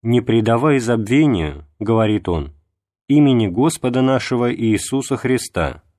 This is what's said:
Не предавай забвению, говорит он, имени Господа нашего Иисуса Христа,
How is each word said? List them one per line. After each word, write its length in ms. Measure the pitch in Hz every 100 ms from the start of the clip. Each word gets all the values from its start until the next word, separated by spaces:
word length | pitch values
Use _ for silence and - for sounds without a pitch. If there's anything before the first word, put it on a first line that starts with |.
Не 200 | 117 120
предавай 580 | 120 113 110 117 151 139
забвению, 840 | 117 117 104 135 151 101 76 73 73 _
говорит 500 | 107 113 110 104 92
он, 240 | 85 69 - _ _ _ _ -
имени 400 | 147 143 123 104
Господа 540 | 90 156 - 127 127
нашего 520 | 131 135 - 123 120
Иисуса 640 | 117 113 104 - 135 - 135
Христа, 680 | 127 127 - 92 73 - _